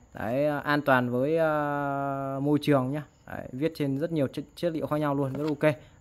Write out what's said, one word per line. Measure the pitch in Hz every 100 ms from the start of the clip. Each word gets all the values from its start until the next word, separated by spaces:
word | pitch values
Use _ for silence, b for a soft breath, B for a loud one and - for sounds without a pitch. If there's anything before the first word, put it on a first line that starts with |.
| -
Đấy, | - 101 127 147
ờ, | 147
an | - 147
toàn | 143 127 123
với, | 123 139 165
ờ, | 160 151 147 143 143 139 139 135 135 135
môi | 143 147
trường | 147 139 127
nhá. | 147 143 _ -
Đấy, | - -
viết | 127 160 160
trên | 143 139
rất | 165
nhiều | 165 127
chất, | - 143
chất | - 175
liệu | 160 131
khác | 151
nhau | 151
luôn, | 143 139
rất | 131 156
ok. | 143 151 147 B B